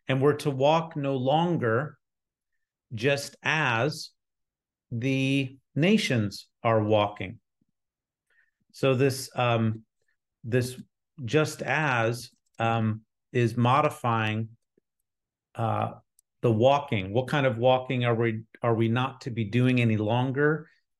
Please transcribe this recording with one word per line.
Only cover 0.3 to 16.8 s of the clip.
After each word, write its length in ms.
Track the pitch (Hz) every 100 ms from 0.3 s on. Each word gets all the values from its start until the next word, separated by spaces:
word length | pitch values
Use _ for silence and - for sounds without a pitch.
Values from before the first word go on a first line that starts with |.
to 180 | 143 151
walk 440 | 131 139 160 165 147
no 200 | 139 135
longer 800 | 127 156 175 147 117 113 151 - _ _ _ _ _ _ _ _ -
just 420 | 113 139 139 - -
as 680 | 131 156 139 113 139 - - _ _ _ _ _ _ _ -
the 640 | 117 135 135 135 139 131 - _ 139
nations 720 | 175 214 - 120 104 - - _
are 200 | 117 110
walking. 560 | 104 107 101 - 98 110 _ _ _ _ _ _ _ _ _ _ _ _ _
So 220 | - 139
this, 360 | 127 139 123 - -
um, 460 | 120 117 110 110 - _ _ _ _ _
this 360 | 113 127 123 - - _ _ - 117
just 380 | 151 151 -
as, 640 | - 135 123 123 113 120 - _ _ -
um, 420 | 113 113 110 107 - _ _
is 240 | 127 117 123
modifying, 920 | 120 139 151 - 120 113 110 107 113 - _ _ _ _ _ _ _ _ _ -
uh, 380 | 113 107 113 - _ _ _ _
the 100 | 123
walking. 600 | 110 127 120